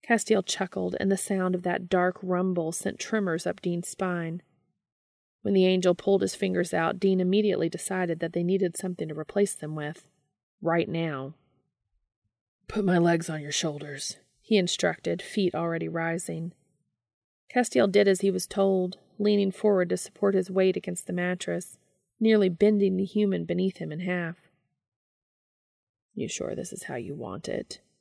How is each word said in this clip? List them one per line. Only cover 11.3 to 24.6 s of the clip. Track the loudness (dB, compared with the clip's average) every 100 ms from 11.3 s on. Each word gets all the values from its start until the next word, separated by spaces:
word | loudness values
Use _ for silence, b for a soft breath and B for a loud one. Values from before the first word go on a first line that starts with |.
| -14 _ _ _ _ _ _ _ _ _ _ _ _ _
"Put | -2 2
my | 4
legs | 4 2 -2
on | -8
your | -6
shoulders," | -4 -4 -6 -10 -10 -10 -10 _ _
he | _ 2
instructed, | 2 0 -2 -2 -6 -6
feet | -4 -2 -2
already | -2 -4 -4 -6
rising. | -4 -4 -6 -6 -8 -10 -12 _ _ _ _ _ _ _ _ _
Castiel | 0 2 4 4
did | 6 4
as | 4
he | 2
was | 0 -4
told, | 0 2 2 0 -6 _ _
leaning | 2 4 2
forward | 0 2 2 2
to | -2
support | -4 0 2
his | 2 0
weight | 2 2 2
against | -4 -8 -6
the |
mattress, | -4 -2 -4 -4 -6 -6 -16 _ _ _ _
nearly | 4 6 4
bending | 4 4 6 2 2
the | 0
human | 2 2 0
beneath | -2 0 0 -2
him | -10
in | -6
half. | -4 -4 -4 -10 _ _